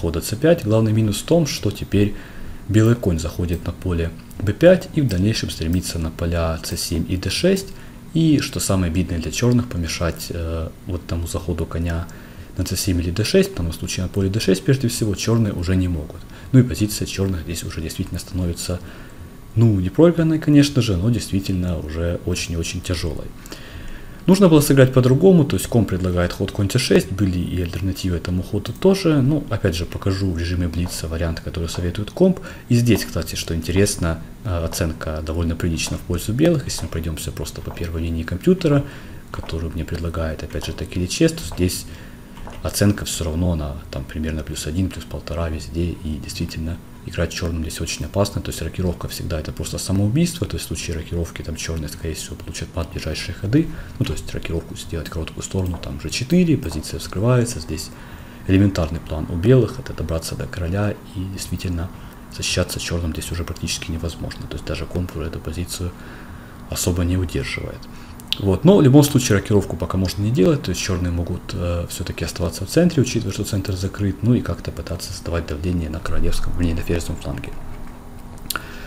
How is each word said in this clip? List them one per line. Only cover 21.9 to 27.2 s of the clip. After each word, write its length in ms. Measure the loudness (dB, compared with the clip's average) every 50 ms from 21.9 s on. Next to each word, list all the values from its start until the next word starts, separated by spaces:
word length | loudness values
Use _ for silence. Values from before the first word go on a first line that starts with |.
| -4 -2 -2 0 -2 -2 -2
очень 300 | -2 -2 -2 -2 -4 -2
и 20 |
очень 240 | -2 -2 -2 -4 -6
тяжёлой. 460 | -4 -2 -4 -2 -2 -4 -4 -6 -8 -10 -12 -14 -14 -14 -14 -14 -14 -14 -14 -12 -10 -10 -10 -10 -12 -14 -14 -4 4
Нужно 220 | 6 6 8 10 10
было 100 | 10 8
сыграть 320 | 8 8 8 8 8 8 8
по-другому, 520 | 6 6 6 6 8 8 8 8 8 8
то 120 | 6 2
есть 120 | -2 0 2
ком 180 | 4 4 4
предлагает 480 | 4 2 0 0 2 2 2 2 2 0
ход 160 | -2 -4 -4
конь 180 | 0 0 0 2
Ц 100 | 2 2
шесть, 320 | 4 6 4 4 4 2
были 280 | 0 0